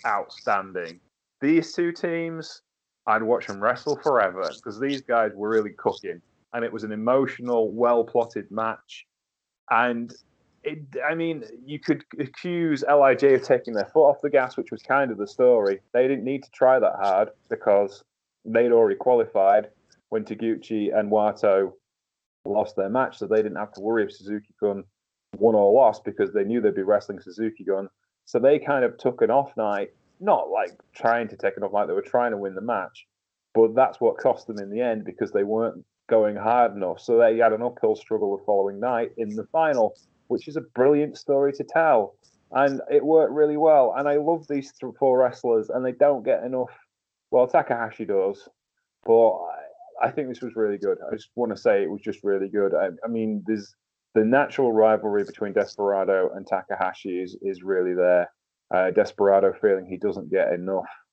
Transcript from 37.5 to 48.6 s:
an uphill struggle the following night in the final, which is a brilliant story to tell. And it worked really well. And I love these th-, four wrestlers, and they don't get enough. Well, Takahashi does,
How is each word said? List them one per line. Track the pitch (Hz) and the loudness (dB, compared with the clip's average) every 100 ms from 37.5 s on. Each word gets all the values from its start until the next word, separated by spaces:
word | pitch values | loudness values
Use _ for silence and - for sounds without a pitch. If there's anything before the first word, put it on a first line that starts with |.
an | 107 | 2
uphill | 120 120 110 107 | -4 -2 -2 -2
struggle | - 110 101 98 | -4 -4 -2 -4
the | - | 0
following | 101 98 101 | 0 0 -4
night | 123 117 113 - | -4 -2 -4 -6
in | 107 107 | -8 -8
the | - | -6
final, | 160 160 131 107 - _ _ - | -2 0 2 0 -2 _ _ -8
which | 123 - | -8 -6
is | 147 | -12
a | |
brilliant | - - 135 147 147 - | -6 0 2 2 0 -6
story | - 135 139 | -2 0 0
to | 139 - | -2 -4
tell. | 160 160 120 101 - _ _ _ | 0 4 2 0 -6 _ _ _
And | 131 143 135 - | 0 0 -2 0
it | 143 147 | 0 4
worked | 160 123 | 4 4
really | 147 151 147 | 2 0 2
well. | 160 147 120 120 | 4 4 4 0
And | 143 | 0
I | 147 | 0
love | 151 165 151 | 0 -2 -4
these | 143 135 | -8 -8
th-, | - 127 - | -12 -14 -2
four | 135 127 | 2 4
wrestlers, | 127 120 120 113 107 | 2 0 0 0 0
and | 123 127 | -4 -4
they | |
don't | 123 147 131 | 2 2 2
get | 117 98 | 0 -2
enough. | 123 131 123 - _ _ _ _ _ | -2 -6 -6 -10 _ _ _ _ _
Well, | 127 123 | 2 4
Takahashi | 165 139 120 113 - 101 | 2 2 -2 -4 -6 -2
does, | 98 95 98 - _ | 0 0 -4 -12 _